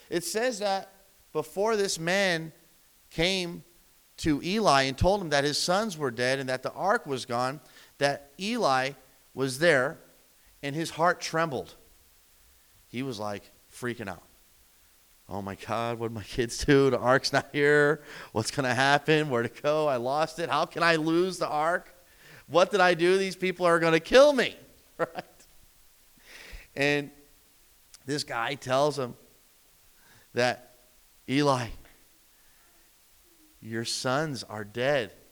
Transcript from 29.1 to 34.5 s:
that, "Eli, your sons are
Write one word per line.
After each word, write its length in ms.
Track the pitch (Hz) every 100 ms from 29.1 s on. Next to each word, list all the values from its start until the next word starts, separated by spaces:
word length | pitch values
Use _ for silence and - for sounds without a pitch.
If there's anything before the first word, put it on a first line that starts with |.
| - - _ _ _ _ _ _ _ _ - _
that, 440 | - 123 107 - _ _ _ _ _ -
"Eli, 380 | 135 143 127 113 - - _ _ _ _ _ _ _ _ _ _ _ _ _ _ _ _ _
your 240 | 110 113 117
sons 580 | - 131 135 160 120
are 200 | -